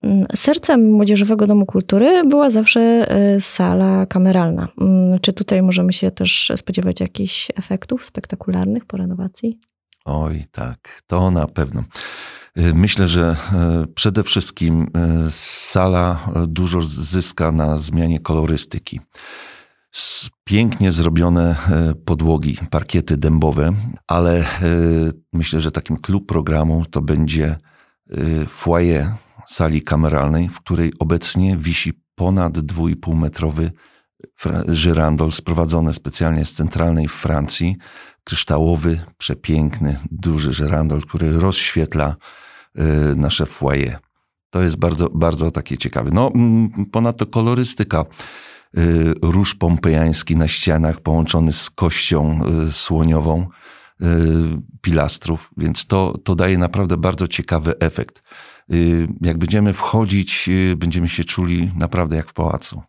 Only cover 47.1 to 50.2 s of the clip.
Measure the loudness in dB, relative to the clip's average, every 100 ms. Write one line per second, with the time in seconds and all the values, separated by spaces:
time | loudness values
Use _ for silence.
47.1 | -2 -4 -2 0 0 -2 -4 -2 0 -2
48.1 | -8 -20 -20 -20 -20 _ 0 2 4 2
49.1 | 2 2 2 0 0 0 2 2 2 2
50.1 | 0